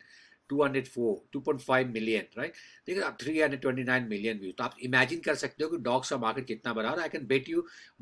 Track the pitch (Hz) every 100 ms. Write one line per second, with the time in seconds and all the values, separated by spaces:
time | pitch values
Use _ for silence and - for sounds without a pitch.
0 | - - - _ - 143 139 135 131 120
1 | 117 98 - 139 151 135 - 131 127 110
2 | 113 107 - 113 160 - - - - 190
3 | 151 110 - 156 147 135 135 127 123 127
4 | 117 101 113 107 95 107 120 - 127 127
5 | 131 165 165 143 135 - 156 170 120 131
6 | - 135 110 127 123 110 123 110 110 170
7 | 160 165 123 135 131 170 170 - - -